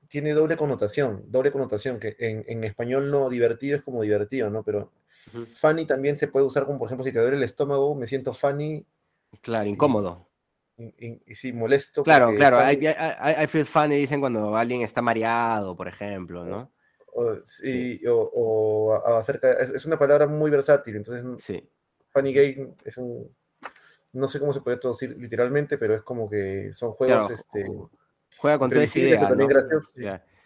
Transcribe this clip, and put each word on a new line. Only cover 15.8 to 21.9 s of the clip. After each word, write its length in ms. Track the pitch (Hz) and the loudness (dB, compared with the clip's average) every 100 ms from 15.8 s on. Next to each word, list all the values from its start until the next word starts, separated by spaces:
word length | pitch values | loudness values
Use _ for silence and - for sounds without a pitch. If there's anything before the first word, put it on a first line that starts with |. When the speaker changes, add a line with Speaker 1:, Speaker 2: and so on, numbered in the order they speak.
| 90 | -12
Speaker 2:
ejemplo, 560 | - 101 98 90 104 | -10 -10 -8 -10 -12
¿no? 300 | 87 98 135 _ _ _ _ | -10 -10 -12 _ _ _ _
Speaker 1:
O, 100 | 120 | -4
o, 120 | 117 107 - | -4 -4 -10
sí, 540 | - 131 127 123 117 | -10 -6 -4 -6 -4
Speaker 2:
Sí. 60 | 120 | 0
Speaker 1:
o, 240 | 117 107 | 0 0
o 600 | 123 113 110 107 107 107 107 | 0 0 2 2 2 2 2
a-, 240 | - 117 | 2 2
acerca, 340 | 110 - 131 | 0 0 2
es, 160 | 123 - | 2 0
es 160 | 127 160 | -4 -4
una 120 | 160 | 2
palabra 300 | 139 147 147 | 4 6 4
muy 240 | 151 151 | 2 2
versátil, 460 | 143 139 143 117 107 | 2 4 2 2 -10
entonces, 260 | 107 123 127 120 | -8 -10 -10 -12
Speaker 2:
Sí. 200 | - 95 - _ _ | -10 -10 -12 _ _